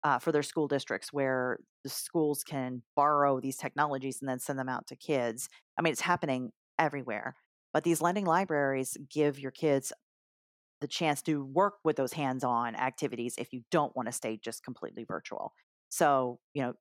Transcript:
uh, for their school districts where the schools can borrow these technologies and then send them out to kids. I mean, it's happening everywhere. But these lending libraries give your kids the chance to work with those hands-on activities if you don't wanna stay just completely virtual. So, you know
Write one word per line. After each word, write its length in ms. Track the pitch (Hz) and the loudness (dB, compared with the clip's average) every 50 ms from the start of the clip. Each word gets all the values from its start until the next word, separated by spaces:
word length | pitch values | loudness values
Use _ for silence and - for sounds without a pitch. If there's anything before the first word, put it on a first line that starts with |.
| - | 4
uh, 140 | 147 135 | 4 2
for 140 | 123 - 170 | 4 2 2
their 100 | 151 147 143 | 2 2 0
school 240 | - - 165 151 | 0 -2 -2 0
districts 460 | 139 143 135 - - 104 95 - - - | 2 0 -2 0 -2 -6 -6 -6 -6 -2
where 460 | 143 135 131 131 131 127 127 120 - - _ _ _ _ | 0 0 2 2 2 0 0 -2 -4 -8 _ _ _ _
the 60 | 139 | -8
schools 540 | - - - - - 170 156 147 147 - - | -8 -8 -8 -2 0 2 2 2 0 -2 -6
can 380 | - 156 139 127 127 127 123 117 _ _ | -6 -6 -6 -4 -4 -6 -8 -12 _ _
borrow 440 | - 143 147 151 143 143 143 135 131 | 2 4 4 6 6 4 4 4 2
these 180 | 131 135 135 | 0 -4 -4
technologies 640 | - - 139 _ 147 151 147 139 135 131 135 127 - | -4 -6 -6 _ 0 0 2 0 -2 -2 -6 -6 -4
and 80 | 135 | -4
then 120 | 135 127 127 | -4 -4 -4
send 180 | - - 143 | -4 -4 -4
them 120 | 135 127 131 | -4 -2 -4
out 180 | 127 - - | -4 -6 -6
to 80 | - 127 | -10 -18
kids. 520 | _ - - 151 131 120 117 113 123 - - - - _ _ _ | _ -4 0 0 2 2 0 -2 -4 -10 -12 -12 -20 _ _ _
I 60 | - 165 | 0 0
mean, 80 | 165 | 0
it's 100 | 135 - | 0 0
happening 500 | - 175 175 175 - 147 131 127 127 117 _ _ _ _ _ - | 0 0 0 0 2 -2 -2 -2 -2 -8 _ _ _ _ _ 0
everywhere. 560 | 160 147 147 143 123 127 107 104 - 131 - _ _ _ _ _ _ _ - | 0 0 0 -4 -6 -4 -6 -4 -6 -8 -12 _ _ _ _ _ _ _ 0
But 100 | 156 - | 2 4
these 180 | 170 165 151 | 4 2 4
lending 240 | 156 170 185 208 196 | 2 2 2 2 2
libraries 720 | 175 160 180 196 180 160 143 143 135 135 131 131 - - - 151 135 | 4 4 4 4 2 2 2 2 2 2 0 -2 -4 -6 -12 -12 -6
give 300 | - 151 147 147 135 139 | 0 2 2 2 2 -2
your 120 | 135 135 | -8 -10
kids 420 | - - 160 156 139 135 135 - - _ _ _ _ _ _ _ _ _ _ _ _ _ _ _ _ _ | -6 0 2 4 4 4 2 -2 -12 _ _ _ _ _ _ _ _ _ _ _ _ _ _ _ _ _
the 80 | 147 | -8
chance 340 | 143 - - 170 156 147 - - | -6 -4 0 0 0 0 0 0
to 200 | - 156 143 139 | 0 0 0 -2
work 300 | 135 135 165 196 202 196 _ _ | 0 2 4 4 4 2 _ _
with 120 | 160 151 | 0 2
those 180 | - 135 123 - | 2 0 0 0
hands-on 640 | 156 143 131 127 131 139 123 120 117 120 117 110 | -2 -2 0 0 0 0 2 2 2 0 0 -2
activities 600 | - 127 131 123 - 156 127 123 117 117 120 - | -2 -2 -2 -2 -2 -4 -4 -2 -4 -4 -6 -4
if 160 | - 117 - - | -6 -10 -8 -8
you 100 | 127 117 _ | -12 -6 _
don't 260 | - 165 147 - - | 2 2 2 0 -4
wanna 160 | 127 120 113 | -4 -4 -4
stay 260 | 123 - - 113 110 | -6 -4 -4 -6 -6
just 260 | 107 - 117 113 - - | -6 -8 -10 -10 -10 -12
completely 400 | - 120 - - - - - 113 | -12 -10 -8 -10 -10 -8 -10 -8
virtual. 500 | - 95 - _ - - - - - _ _ _ _ _ _ _ _ | -6 -6 -6 _ -8 -10 -8 -8 -10 _ _ _ _ _ _ _ _
So, 500 | - - 170 147 139 131 127 123 123 - _ _ _ | 0 2 4 4 6 4 2 0 -4 -8 _ _ _
you 100 | 143 131 | -2 -2
know 100 | 123 123 _ | -2 -4 _